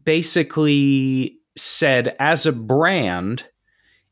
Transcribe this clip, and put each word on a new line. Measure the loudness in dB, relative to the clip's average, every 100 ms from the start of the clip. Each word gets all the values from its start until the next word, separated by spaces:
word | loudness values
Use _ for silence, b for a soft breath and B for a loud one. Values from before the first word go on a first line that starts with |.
basically | -2 -2 0 -2 -2 0 2 2 2 2 0 -2 -4 -10 _ -4
said, | 0 2 2 2 0 -2
as | 0 2 0
a |
brand, | -2 -2 0 2 0 -2 -4 -4 -6 -10 _ _ _ _ _ _